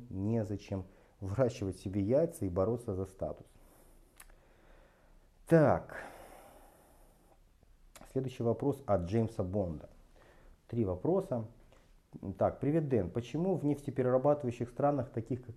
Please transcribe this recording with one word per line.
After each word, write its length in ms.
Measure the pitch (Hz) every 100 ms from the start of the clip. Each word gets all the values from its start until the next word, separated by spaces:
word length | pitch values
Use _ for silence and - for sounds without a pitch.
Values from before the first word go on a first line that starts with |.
| -
незачем 720 | 95 101 117 104 101 - 95 92 - - -
выращивать 600 | 95 101 123 - 98 87
себе 240 | 98 98
яйца 420 | 98 135 165 -
и 40 | 98
бороться 460 | 87 95 120 -
за 120 | 95 95
статус. 400 | - 78 - - - - - - - - - - - _ _ - - - _ _ - _ _ -
Так. 440 | 165 139 87 - - - - - - - - - - - - - _ _ _ _ _ - - - - -
Следующий 300 | 131 131 -
вопрос 400 | 117 110 135 139 -
от 160 | 98
Джеймса 400 | 85 113 110 -
Бонда. 480 | 90 101 90 76 - - - - - - - - -
Три 200 | 117 101
вопроса. 600 | 90 147 190 - 123 110 - - - - - _ - 98 92
Так, 200 | 101 -
привет, 300 | 135 160 147
Дэн. 220 | 117 87
Почему 460 | 120 120 151 185 160
в 80 | 143
нефтеперерабатывающих 1040 | 143 - 123 123 127 147 147 123 117 117
странах, 400 | - 143 143 131
таких 340 | 117 113 123
как 100 | -